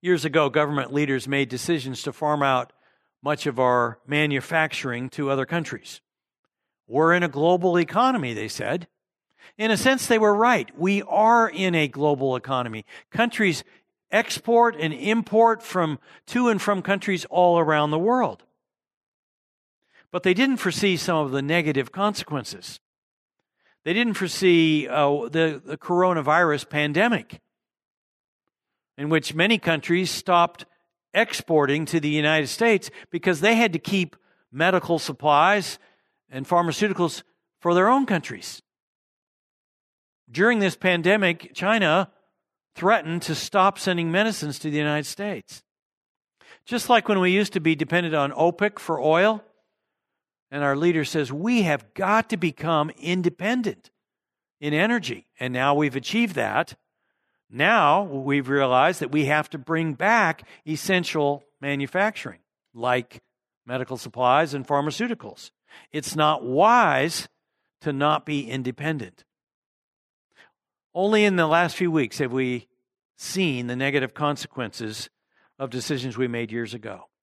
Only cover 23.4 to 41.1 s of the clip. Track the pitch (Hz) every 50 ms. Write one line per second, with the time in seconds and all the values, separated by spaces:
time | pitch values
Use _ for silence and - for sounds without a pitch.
23.4 | _ _ _ _ _ _ _ _ _ 151 175 214 240 233 202 - 196 170 - -
24.4 | 190 185 175 170 160 160 156 151 143 - 127 147 147 143 143 147 120 120 147 165
25.4 | 165 160 151 135 _ - 151 151 - - 180 175 185 185 180 160 139 147 151 170
26.4 | 180 160 147 139 - _ - 147 147 147 147 160 208 240 233 160 - _ - -
27.4 | _ _ _ _ _ _ _ _ _ _ _ _ _ _ _ _ _ _ _ _
28.4 | _ _ _ _ _ _ _ _ _ _ _ - 143 147 160 160 151 - 147 156
29.4 | 170 202 233 214 - 170 165 151 - - 170 180 185 165 - - - - 180 170
30.4 | 170 165 - - - _ _ _ _ _ _ _ _ _ - 185 226 226 - -
31.4 | - - 165 156 143 135 143 151 160 - - 165 143 151 151 151 151 151 156 156
32.4 | 147 123 - - 226 233 220 190 - - - - - _ - 170 - 185 180 143
33.4 | 160 214 233 226 240 220 165 160 _ - 196 196 190 143 - _ _ _ _ _
34.4 | _ _ - 131 165 180 185 180 - - 170 156 - - 143 - - 151 147 143
35.4 | 160 185 202 208 175 - - - _ _ _ _ _ _ _ _ _ _ 131 131
36.4 | 135 - 175 175 175 165 139 - 208 208 190 - 180 156 - - - _ _ _
37.4 | _ _ _ _ - 175 175 180 185 214 254 277 269 - 208 165 - - 117 98
38.4 | - - - - _ _ _ _ _ _ _ _ _ _ _ _ _ _ _ _
39.4 | _ _ _ _ _ _ _ _ _ _ _ _ _ _ _ _ _ _ 117 143
40.4 | 190 233 240 220 202 185 - _ - 185 180 170 160 180